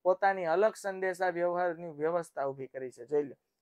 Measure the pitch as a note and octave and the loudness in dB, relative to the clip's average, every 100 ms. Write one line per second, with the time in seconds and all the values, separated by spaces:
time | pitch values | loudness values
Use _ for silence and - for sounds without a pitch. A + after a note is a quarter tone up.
0 | F3+ F#3 G3 F#3+ E3 F3 G#3+ - G3+ F#3+ | 2 4 2 2 2 4 4 2 -6 -2
1 | F#3+ F3 F#3 E3+ F3 F3 F3+ E3 E3+ D3 | -2 0 0 0 0 0 -2 -4 -10 -4
2 | D#3 F3 E3 D3 C#3 C3+ C3 C3 B2+ A#2 | 0 0 -4 -4 -4 -6 -10 -10 -10 -10
3 | A#2+ D3 C#3 - _ _ | 0 0 0 -6 _ _